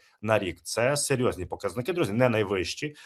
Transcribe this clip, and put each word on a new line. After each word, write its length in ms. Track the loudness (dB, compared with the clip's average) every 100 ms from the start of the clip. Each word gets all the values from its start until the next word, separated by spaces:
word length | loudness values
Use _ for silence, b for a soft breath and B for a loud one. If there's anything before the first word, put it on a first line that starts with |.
| b b
на 180 | 2 2
рік. 220 | 2 -6
Це 340 | -6 0 0 0
серйозні 480 | 0 2 2 0 -6
показники, 480 | -6 -6 -4 -4
друзі, 200 | -2 0
не 160 | 4 4
найвищі, 680 | 4 2 0 -2 -4 -8 B